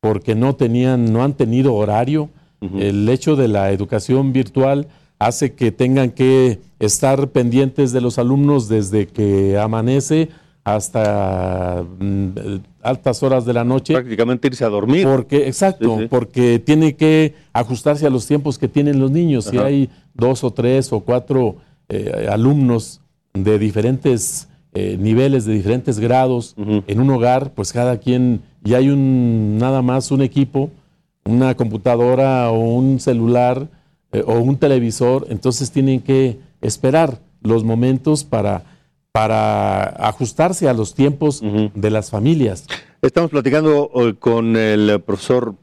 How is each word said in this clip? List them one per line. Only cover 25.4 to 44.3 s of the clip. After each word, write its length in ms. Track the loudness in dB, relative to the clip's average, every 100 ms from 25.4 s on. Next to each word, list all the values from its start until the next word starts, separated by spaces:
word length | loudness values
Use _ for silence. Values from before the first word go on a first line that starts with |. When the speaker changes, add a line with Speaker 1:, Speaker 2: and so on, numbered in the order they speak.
| 0
Speaker 1:
de 80 |
diferentes 440 | -2 0 -2 -2 -2
grados 560 | 0 2 2 -2 -6 -10
Speaker 2:
Ujú. 280 | -2 -2 -2
Speaker 1:
en 140 | 0
un 100 | 2
hogar, 420 | 2 2 0 -2
pues 180 | -8 -6
cada 260 | -2 -2 -2
quien, 440 | 0 0 0 -2 -6 _
y 100 | 0
hay 140 | 2 4
un, 680 | 2 2 2 2 0 0 0
nada 240 | 0 0
más 280 | 0 -2 0
un 120 | 0
equipo, 480 | 0 0 0 -2 -6 -8 _ _ _ _
una 300 | -2 2 2 0
computadora 920 | -2 -2 0 2 2 2 2 2 0
o 80 | 0
un 400 | 0 2 2 0
celular, 680 | 0 0 2 2 2 0 -6 _ _ _ _
eh, 100 | -6 0
o 140 | 0
un 160 | 2 2
televisor, 680 | 2 2 0 0 0 0 -2
entonces 400 | -4 -4 -4 -4
tienen 300 | 0 0 0
que 380 | 0 2 2 -2 -14 _
esperar 600 | -8 -2 0 2 0 -2 _ _
los 220 | 0 0
momentos 600 | 2 0 0 0 0 -2
para, 400 | -2 -2 -2 -4 -8 _ _ _ _
para 720 | -2 0 0 0 0 0 -2
ajustarse 840 | -4 -2 -4 -2 -8 -2 -2 0 0
a 60 |
los 200 | 0 -4
tiempos 460 | 0 0 2 -2 -2
Speaker 2:
Ujú. 300 | -4 -2 -2
Speaker 1:
de 160 | -2 -2
las 200 | -2 -4
familias. 560 | -2 0 2 0 -4 -12 -16 -16 _
Speaker 2:
Estamos 300 | -2 0 -2
platicando, 600 | -2 0 0 2 2 0
eh, 200 | 0 -2 0
con 380 | -2